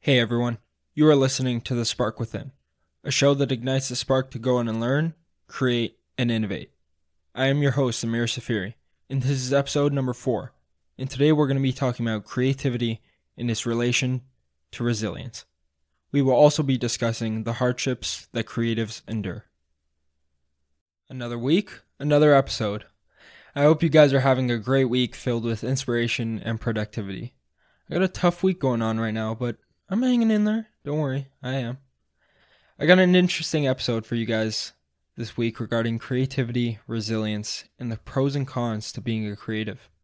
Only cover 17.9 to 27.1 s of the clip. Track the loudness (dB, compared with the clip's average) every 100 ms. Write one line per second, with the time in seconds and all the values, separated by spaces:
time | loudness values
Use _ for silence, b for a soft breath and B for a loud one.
17.9 | -4 -6 -10 -8 -6 -6 -2 -2 -2 -4
18.9 | -8 -8 -6 -6 -8 -14 _ _ _ _
19.9 | _ _ _ _ _ _ _ _ _ _
20.9 | _ _ -12 -8 -6 0 0 0 -12 _
21.9 | _ 2 6 8 6 4 -2 -4 -4 -10
22.9 | _ _ B B B B 2 4 4 4
23.9 | 6 8 6 2 2 2 -2 0 2 2
24.9 | 2 0 -2 -2 -2 -2 -4 -2 -2 0
25.9 | 0 0 -2 -4 -4 -4 -4 -2 -2 -4
26.9 | -6 -8